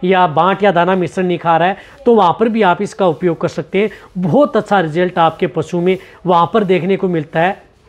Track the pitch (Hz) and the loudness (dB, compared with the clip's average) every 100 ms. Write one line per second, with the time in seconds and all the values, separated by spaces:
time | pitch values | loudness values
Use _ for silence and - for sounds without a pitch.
0 | 180 185 180 147 175 196 202 175 175 190 | 2 2 2 2 0 2 2 2 0 0
1 | 170 - 180 175 165 165 175 196 - - | -2 -4 -4 -2 0 2 0 -2 -12 -6
2 | - 233 180 160 226 220 196 170 202 - | 2 4 4 2 -2 0 0 0 -4 -2
3 | 190 151 180 160 165 - 151 190 214 - | -2 0 -2 -2 -6 -6 -6 -2 -4 -6
4 | - 190 180 190 294 254 - 202 165 151 | -16 -6 0 2 2 0 0 0 0 -2
5 | 180 180 165 160 180 - 151 175 175 185 | -2 0 0 0 -4 -4 -6 -2 -2 -2
6 | - - 175 180 220 233 196 185 170 190 | -6 -12 0 0 2 0 0 0 0 -2
7 | 190 170 147 165 175 202 - _ | -2 -4 -4 -2 -2 -4 -14 _